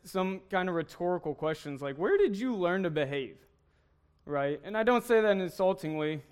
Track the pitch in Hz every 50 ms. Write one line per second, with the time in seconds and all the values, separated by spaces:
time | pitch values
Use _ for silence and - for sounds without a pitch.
0 | _ - - 190 185 185 190 185 - _ 196 185 180 185 165 165 156 - - -
1 | 175 175 180 170 - 156 139 - 156 156 156 - - 147 143 131 143 139 135 147
2 | 185 262 403 403 403 269 196 196 247 254 233 190 175 170 180 196 185 170 151 156
3 | 139 135 143 143 131 98 73 - _ _ _ _ _ _ _ _ _ _ _ _
4 | _ _ _ _ _ 143 147 139 139 143 151 - - 185 208 220 220 240 247 233
5 | 233 - 233 220 214 208 196 190 185 170 - - 190 185 190 190 165 156 156 156
6 | 151 156 156 143 - _